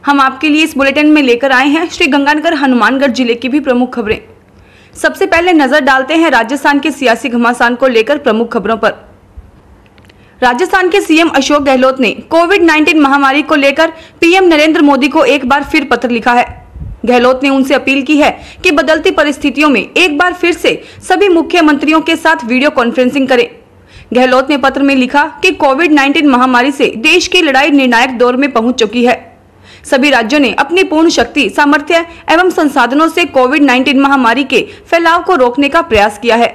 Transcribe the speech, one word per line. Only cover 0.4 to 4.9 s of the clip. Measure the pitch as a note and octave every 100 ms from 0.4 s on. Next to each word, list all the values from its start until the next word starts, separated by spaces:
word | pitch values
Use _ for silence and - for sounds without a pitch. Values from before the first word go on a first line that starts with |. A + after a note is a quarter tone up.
| D#4
लिए | D4
इस | D#4+ C4
बुलेटिन | C#4 D4 D4+
में | D4+
लेकर | C4 A#3 C4+
आए | B3+ C#4+
हैं | D4+ F4
श्री | - E4+
गंगानगर | C#4+ C#4 D4+ D#4
हनुमानगढ़ | D#4 C#4 B3 G#3+ C4 C#4
जिले | A#3+ B3
की | A#3 B3+
भी | D4
प्रमुख | C#4 B3 B3
खबरें। | A#3+ G#3 - - - _ - - _ -